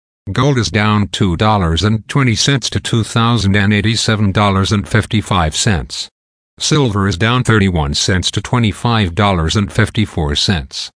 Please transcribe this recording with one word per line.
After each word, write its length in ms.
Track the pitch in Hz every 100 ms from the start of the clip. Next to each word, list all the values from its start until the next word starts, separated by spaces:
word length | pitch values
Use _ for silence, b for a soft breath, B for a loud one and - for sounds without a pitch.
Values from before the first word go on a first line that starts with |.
| _ _ -
Gold 260 | 98 143 127
is 140 | 90
down 380 | 104 107 104 98
two 280 | - 101 85
dollars 460 | 107 107 85 82
and 240 | 107 110 -
twenty 260 | 143 131
cents 380 | 104 - 139 -
to 80 | 110
two 240 | - 117
thousand 520 | 104 117 117 120 95 101
and 160 | 101
eighty-seven 600 | 104 104 113 - 107 104
dollars 400 | 101 104 95 95
and 160 | 101 -
fifty-five 680 | 110 - 110 - 95 80 -
cents. 540 | - 90 64 - - _ _ _ _ -
Silver 500 | - 151 131 101 98
is 100 | 90
down 260 | 110 127
thirty-one 500 | 123 110 95 87 73
cents 380 | 73 - 92 -
to 100 | -
twenty-five 720 | - 123 113 - 120 113 95
dollars 420 | 85 104 92 80 87
and 160 | 98
fifty-four 640 | - 107 - 104 - 73 73
cents. 540 | - 90 67 - -